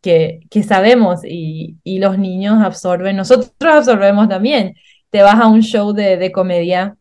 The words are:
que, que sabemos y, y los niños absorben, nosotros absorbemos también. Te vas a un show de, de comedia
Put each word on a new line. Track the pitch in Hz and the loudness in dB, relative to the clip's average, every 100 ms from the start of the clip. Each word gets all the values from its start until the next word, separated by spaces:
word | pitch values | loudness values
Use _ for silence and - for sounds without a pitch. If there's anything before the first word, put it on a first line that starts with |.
que, | 185 165 160 - _ | 2 0 0 -6 _
que | 214 | -4
sabemos | 208 196 202 247 202 180 | 0 2 4 4 2 -2
y, | - 170 160 160 165 160 | -8 -10 -10 -10 -14 -16
y | - 190 | -10 -4
los | 196 190 | -2 -2
niños | 190 180 196 220 | -4 -4 -2 0
absorben, | 196 180 180 180 180 196 | 0 -4 -6 -4 -4 -6
nosotros | 190 254 - _ | 0 0 -2 _
absorbemos | 320 302 240 220 196 202 214 | 0 2 2 2 2 2 0
también. | 190 220 285 190 - _ _ _ | 0 -2 -2 -4 -10 _ _ _
Te | 208 | 4
vas | 202 220 | 4 6
a | 226 | 4
un | 220 | 4
show | 220 214 208 | 2 -2 -4
de, | 208 202 180 | -2 0 0
de | 185 | -2
comedia | 185 185 175 170 180 196 208 | -4 -2 -2 -2 -4 -4 -10